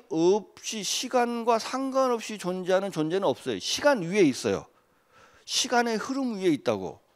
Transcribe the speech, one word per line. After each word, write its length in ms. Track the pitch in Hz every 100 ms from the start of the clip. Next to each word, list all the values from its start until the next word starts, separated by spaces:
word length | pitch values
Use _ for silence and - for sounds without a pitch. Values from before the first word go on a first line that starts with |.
| -
없이, 720 | 160 175 208 - - - 220
시간과 800 | 180 - 247 247 240 233 226 226
상관없이 760 | - 262 269 262 262 233 - 208
존재하는 540 | 180 185 180 185 196
존재는 360 | 165 156 190 175
없어요. 320 | 123 131 95
시간 420 | - - 294 254
위에 200 | 165 208
있어요. 440 | 151 117 110 87 - _ _ _ _ _ - _
시간의 540 | - - 233 247 233 220
흐름 360 | - 269 254
위에 140 | 202 185
있다고. 520 | 139 120 101 87 - _